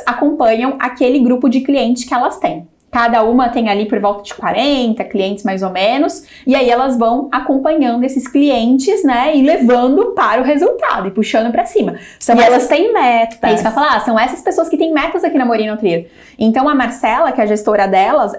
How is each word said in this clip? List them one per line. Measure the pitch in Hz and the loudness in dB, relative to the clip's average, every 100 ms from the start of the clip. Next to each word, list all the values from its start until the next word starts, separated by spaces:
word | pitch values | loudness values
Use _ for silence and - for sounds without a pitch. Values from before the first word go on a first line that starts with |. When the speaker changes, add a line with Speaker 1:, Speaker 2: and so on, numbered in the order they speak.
Speaker 1:
acompanham | - 240 294 294 240 226 254 269 | -6 -2 0 2 2 2 -2 -4
aquele | 247 - 254 277 | -6 0 2 2
grupo | 240 247 269 | 2 2 2
de | 254 | 0
clientes | 269 277 226 247 | 0 0 0 -2
que | - | -2
elas | 254 269 - | -2 -2 -2
têm. | 170 160 - _ _ | -6 -6 -14 _ _
Cada | 240 233 233 | -2 2 2
uma | 220 247 247 | 2 2 0
tem | 247 226 | 0 -2
ali | 202 214 | -2 -2
por | 208 | -2
volta | 202 202 | -2 -4
de | - | -8
quarenta | - 190 185 277 277 240 220 | -8 -4 -2 0 0 -2 -4
clientes, | 190 202 190 202 | -4 -4 -4 -4
mais | 202 190 | -6 -4
ou | 190 | -4
menos, | 180 202 262 330 - - - - | -2 0 0 -2 -4 -14 -8 -2
e | |
aí | 269 247 | 0 2
elas | 240 269 240 | 2 0 0
vão | 226 247 - | 0 0 -2
acompanhando | 262 - 269 311 320 254 233 | -4 -2 -2 0 0 0 0
esses | 262 262 - | -2 -4 -2
clientes, | 285 285 247 226 262 320 392 | 0 2 2 2 2 2 0
né, | 311 240 277 302 | 2 0 2 2
e | |
levando | 269 339 240 240 254 302 466 | 4 4 4 4 4 2 0
para | - 233 226 | 0 0 0
o | |
resultado, | 254 294 381 - - - 190 | 0 2 0 0 -4 -4 -4
e | |
puxando | 208 202 226 233 | -4 -2 0 0
pra | 226 359 | -2 -2
cima. | 427 202 - - - | -2 -2 -4 -14 -6
São | - 233 | 0 4
Speaker 2:
E | |
Speaker 1:
essas | 226 | 4
Speaker 2:
elas | 247 247 | 4 2
têm | 302 427 | 0 2
metas. | 427 254 233 226 - | 2 2 2 0 -2
Speaker 1:
É | - | -2
isso | 214 | 0
que | 226 | 0
eu | |
ia | |
falar, | 226 294 226 | 0 0 0
são | 247 220 | 0 0
essas | 233 - | 0 -2
pessoas | - 359 330 | -4 -2 0
que | 302 | 0
têm | 330 | 0
metas | 302 294 359 | 0 -2 -2
aqui | 349 302 | 0 0
na | |
Moreno | 240 220 214 214 | 0 0 -2 -2
Trier. | 202 165 170 - - - | -2 -2 -4 -16 -20 -2
Então, | 220 233 285 | 0 2 2
a | |
Marcela, | 277 233 254 226 240 320 | 0 -2 -2 -2 0 0
que | 262 | 0
é | |
a | 208 | 0
gestora | 208 208 208 196 | 0 0 0 2
delas, | 190 196 294 202 | 2 2 2 0